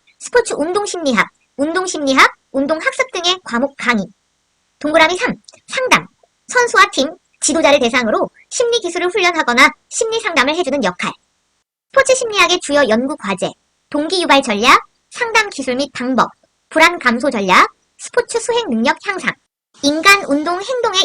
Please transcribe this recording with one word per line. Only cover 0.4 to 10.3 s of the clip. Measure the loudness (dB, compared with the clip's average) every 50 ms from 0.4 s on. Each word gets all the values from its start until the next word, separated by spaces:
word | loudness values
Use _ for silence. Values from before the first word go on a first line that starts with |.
| 0 0 -2
운동 | -4 -2 -2 -2 -2 -2
심리학, | -4 -4 -4 -2 0 0 0 0 -2 _ _ _ _ _
운동 | -4 -2 0 0 -2 -2
심리학, | -4 -4 -4 -2 0 2 4 4 2 2 _ _ _
운동 | -4 -2 -2 -2 -2 -2
학습 | -2 -4 -2 -2 -4 -4
등의 | -4 -4 -2 -2 -2 -2 -4
과목 | -6 -4 -2 -2 -2 -4
강의. | -4 -2 -2 -2 -2 -2 -6 _ _ _ _ _ _ _ _ _ _ _ _ _ -8
동그라미 | -4 0 2 2 2 2 0 -2
삼, | -4 -6 -6 -8 _ _ -20 _ _ -10
상담. | -6 -4 -2 0 0 0 -2 -4 _ _ _ _ _ _ _ -4
선수와 | 0 0 0 2 4 2 2 2
팀, | 2 -2 -2 -2 -4 -12 _ _ _ -4
지도자를 | -2 0 0 2 4 4 4 4
대상으로 | 2 2 0 0 0 0 0 -2 -2 -4 _ -12 -16 -8
심리 | -4 -2 0 0 0 -2
기술을 | -2 -4 -4 -2 -2
훈련하거나 | -2 0 0 0 0 0 0 -2 0 2 4 4 2 2 _ _ -8
심리 | -6 -4 -4 -2 -4 -4
상담을 | -4 -2